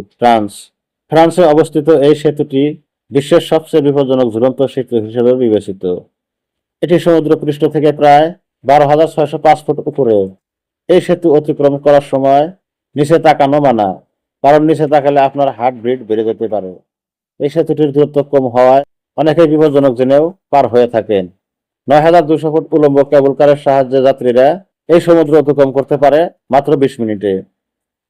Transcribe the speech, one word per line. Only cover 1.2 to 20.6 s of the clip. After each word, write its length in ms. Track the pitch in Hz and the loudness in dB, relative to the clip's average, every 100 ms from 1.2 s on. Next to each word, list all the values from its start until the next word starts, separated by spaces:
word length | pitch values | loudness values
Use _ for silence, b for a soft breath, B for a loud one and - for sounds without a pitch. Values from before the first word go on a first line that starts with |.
| 165 165 165 | 2 2 2
অবস্থিত 360 | 151 147 156 147 151 143 | 2 0 -2 0 2 2
এই 80 | 151 | 0
সেতুটি 400 | 151 147 147 135 147 147 _ _ - | -2 -4 -4 -2 -2 -4 _ _ -6
বিশ্বের 320 | 127 147 165 - | -4 0 0 0
সবচেয়ে 360 | 160 160 160 143 | -4 -2 -2 0
বিপজ্জনক 420 | 139 135 131 123 | -2 0 0 -2
ঝুলন্ত 260 | 110 131 123 131 | 0 -2 -2 -4
সেতু 220 | - 117 120 107 | -6 -6 -6 -6
হিসেবে 260 | 120 120 127 | -2 0 0
বিবেচিত। 400 | 120 104 98 95 92 90 - _ _ _ _ _ _ - | 0 -2 -4 -8 -8 -8 -12 _ _ _ _ _ _ -8
এটি 140 | 151 170 | -2 0
সমুদ্র 260 | 170 165 151 151 | 2 0 0 -2
পৃষ্ঠ 260 | 151 147 151 | -4 -4 -4
থেকে 160 | 147 147 | -2 -2
প্রায় 340 | 147 147 143 160 185 _ _ | 0 4 4 2 -6 _ _
বারো 200 | 120 147 143 | 0 2 2
হাজার 180 | 151 160 | 2 0
ছয়শো 240 | 160 143 156 | -2 -4 0
পাঁচ 140 | 151 147 | 0 0
ফুট 140 | - 143 147 | 0 -2 -2
উপরে। 260 | 143 120 107 95 95 _ _ _ _ - | -2 0 0 -2 -8 _ _ _ _ -2
এই 120 | 180 170 | 0 0
সেতু 200 | 175 170 147 | -2 0 0
অতিক্রম 380 | 151 143 143 139 | -2 -2 -2 0
করার 220 | 147 143 143 | 2 2 0
সময় 340 | 135 135 139 160 190 _ _ _ 135 | -2 0 0 -2 -8 _ _ _ -6
নিচে 200 | 147 160 156 | 0 2 2
তাকানো 320 | 143 139 147 | 2 0 0
মানা, 280 | 139 117 98 78 _ _ _ _ | 0 0 -2 -6 _ _ _ _
কারণ 160 | 139 151 156 | 2 2 2
নিচে 180 | 151 151 | 0 0
তাকালে 280 | 147 139 143 135 | 0 0 0 0
আপনার 200 | 139 139 110 | 0 -4 -2
হার্টবিট 420 | 123 123 113 131 107 | -6 -4 -6 -6 -4
বেড়ে 160 | 110 110 | -4 -4
যেতে 180 | 110 113 | -4 -6
পারে। 240 | 104 92 90 _ _ _ _ _ - | -8 -10 -16 _ _ _ _ _ -10
এই 100 | 143 | -6
সেতুটির 400 | 160 156 147 151 | -4 -4 -2 -2
দূরত্ব 260 | 139 147 147 143 | 0 -2 -2 -2
কম 140 | 143 131 | -2 -2
হওয়ায় 300 | 120 127 135 143 _ _ - | 0 2 2 -2 _ _ -4
অনেকেই 300 | 156 151 160 | -2 0 0
বিপজ্জনক 400 | 151 156 139 139 120 | 2 0 2 0 0
জেনেও 280 | 127 139 165 190 - | 0 0 0 -6 -4
পার 120 | 143 | -2